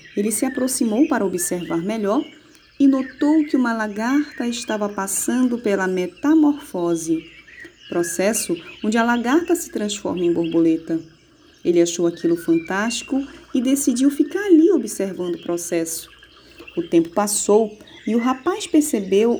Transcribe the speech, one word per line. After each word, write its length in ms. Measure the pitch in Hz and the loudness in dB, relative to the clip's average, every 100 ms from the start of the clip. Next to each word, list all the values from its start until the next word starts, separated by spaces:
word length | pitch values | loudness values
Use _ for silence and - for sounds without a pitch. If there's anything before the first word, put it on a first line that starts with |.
| - 202 | -10 -4
ele 160 | 208 | -2
se 140 | 220 262 | -2 -4
aproximou 600 | 262 254 - 233 214 311 | -2 -4 0 0 2 2
para 160 | 240 196 | 2 0
observar 560 | 180 - 180 165 165 | -2 -4 -4 -4 -4
melhor 420 | 190 226 196 247 - - - - _ - | -2 -2 0 0 -2 -10 -20 -20 _ 2
e 60 | 277 | 4
notou 580 | 269 262 - 294 311 | 4 0 -2 2 2
que 140 | 294 262 | 2 2
uma 160 | 240 | 0
lagarta 720 | 226 214 202 233 285 285 - 240 | -2 -4 -4 0 0 0 -4 -6
estava 400 | 233 - 214 208 | -4 -4 -2 -2
passando 720 | 208 196 - - 247 254 233 | -4 -4 -4 -2 0 0 0
pela 280 | 208 196 190 | 0 0 0
metamorfose, 1400 | 185 175 - 285 320 294 285 - 185 170 165 160 165 - - - - - _ - | -2 -4 -2 2 4 4 2 -4 -4 -2 -2 -2 -4 -4 -20 -20 -20 -20 _ -6
processo 680 | 175 170 - 196 226 - 170 - - | -4 -2 0 0 0 -4 -6 -8 -8
onde 140 | 214 233 | -2 0
a 80 | |
lagarta 500 | 233 240 233 320 349 | 2 0 2 0 2
se 160 | 339 - | -4 -4
transforma 540 | 220 208 - 185 180 | -6 -6 -6 -6 -2
em 80 | 175 | 0
borboleta. 680 | 170 165 170 165 165 - 160 - _ _ _ _ _ | 0 0 2 2 2 -2 -6 -6 _ _ _ _ _
Ele 200 | 170 175 | 0 2
achou 240 | 170 - 170 | 2 0 -2
aquilo 320 | 170 165 170 | -2 -2 -2
fantástico 840 | - 165 - 190 226 - - 269 269 - - | 0 0 0 -4 -4 -4 -4 -4 -6 -14 -6
e 80 | 254 | -2
decidiu 500 | 262 277 285 233 277 | 0 0 0 2 2
ficar 360 | 277 294 381 415 | 2 -2 0 4
ali 240 | 311 349 | 6 6
observando 640 | 311 220 - 196 175 175 | 4 0 -4 -6 -4 -6
o 80 | 165 | -6
processo. 680 | - 175 - 170 165 - - - - - - - - | -6 -6 -2 -4 -4 -8 -12 -20 -20 -20 -20 -20 -14
O 80 | - | -8
tempo 280 | 170 170 165 | 0 0 2
passou 680 | - 208 - - 208 214 - - - - | 0 -2 -2 2 2 2 -4 -20 -12 -4
e 80 | |
o 40 | 233 | -2
rapaz 480 | 247 262 349 415 - | 0 -2 -2 -4 0
percebeu 640 | 311 294 214 190 196 233 | 2 2 -2 0 2 2